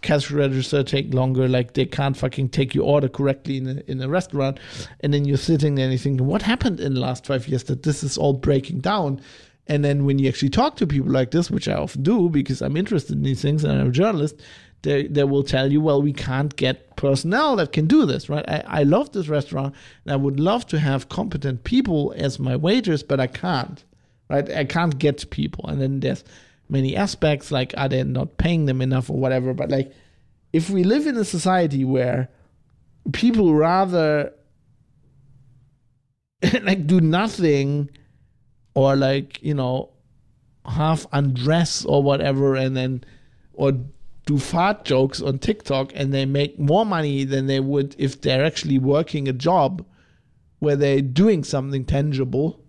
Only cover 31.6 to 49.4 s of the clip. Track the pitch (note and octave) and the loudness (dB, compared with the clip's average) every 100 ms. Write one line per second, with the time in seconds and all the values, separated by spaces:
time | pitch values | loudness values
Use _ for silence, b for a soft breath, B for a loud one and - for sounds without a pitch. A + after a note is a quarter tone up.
31.6 | E3 C#3 C3 C3 B2 C3 C3 b b b | 2 0 0 0 0 -2 -4 b b b
32.6 | _ _ _ _ - C#3 A#3 A#3 F#3+ D3+ | _ _ _ _ -8 0 2 4 4 4
33.6 | D#3+ F#3 F#3+ F3+ D#3 D3 C#3+ - _ _ | 4 2 2 2 2 0 -2 -10 _ _
34.6 | _ _ _ _ _ _ _ - - _ | _ _ _ _ _ _ _ -20 -20 _
35.6 | _ _ _ _ _ _ _ _ F3+ - | _ _ _ _ _ _ _ _ 0 0
36.6 | G#3 G3 D3+ F#3 D#3+ E3+ A3 G3 E3+ C#3+ | 0 0 4 4 6 2 0 0 2 4
37.6 | C#3 D3 C#3+ b b b b _ _ _ | 2 -2 -4 b b b b _ _ _
38.6 | _ - C3+ C#3 C3+ C3+ C#3 - D3+ D3 | _ 0 2 4 2 0 -4 -8 -4 -2
39.6 | B2+ B2+ - _ _ _ _ _ _ _ | -2 -4 -6 _ _ _ _ _ _ _
40.6 | - A#2+ D#3 D#3+ - C#3+ C#3+ B2+ B2+ E3 | -8 0 2 0 0 0 0 0 2 2
41.6 | E3 - - C#3+ C#3 C#3 C#3 C3+ C#3 C3+ | 2 -2 2 2 4 2 0 2 2 2
42.6 | C3 C3 C3 B2+ b b b b b - | 0 -2 -2 -4 b b b b b -2
43.6 | C#3 C3+ B2+ - - - - D3 - E3+ | 0 0 -4 -14 -18 -12 -2 -2 0 0
44.6 | F#3 G#3 - C3 C3+ - - C3+ - D3+ | 0 0 0 2 2 0 -4 -4 -2 -4
45.6 | - C3+ C3+ - C3+ C#3 C3+ C#3 C#3+ - | -2 -4 -4 -4 -2 0 0 0 -2 -2
46.6 | C#3+ E3+ A3 F3+ D3+ C#3 C3+ C3+ C3+ C3+ | 2 2 2 0 -2 -2 -2 -2 0 0
47.6 | C3+ C#3+ C#3 - C3+ C3 C3+ C3 C#3+ - | 0 0 -2 -2 -4 -2 0 2 0 -2
48.6 | D3+ C3+ C3 C#3+ - D#3 C#3 C3 | 0 0 2 2 0 -4 -4 -2